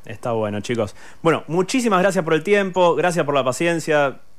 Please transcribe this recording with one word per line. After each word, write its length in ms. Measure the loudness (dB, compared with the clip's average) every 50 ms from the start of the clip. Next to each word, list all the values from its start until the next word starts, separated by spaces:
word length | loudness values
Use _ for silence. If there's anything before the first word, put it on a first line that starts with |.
| -14
Está 260 | -14 -14 -6 -4 -2
bueno, 300 | 0 0 0 -2 -2 -4
chicos. 340 | -4 -4 -2 -2 -2 -4 -6 -16 -20 -20 -16 0
Bueno, 220 | 0 2 2 2 -2
muchísimas 540 | -2 -2 -2 0 0 0 0 2 2 2 4
gracias 220 | 2 2 2 0 0
por 100 | 2 0
el 100 | 0 2
tiempo, 520 | 2 2 2 2 0 2 4 4 4 4
gracias 300 | 4 2 0 2 0 0
por 100 | 0 0
la 80 | 0 0
paciencia. 800 | 0 -2 0 0 0 0 -2 0 0 2 2 2 2 -2 -6 -16 -18 -18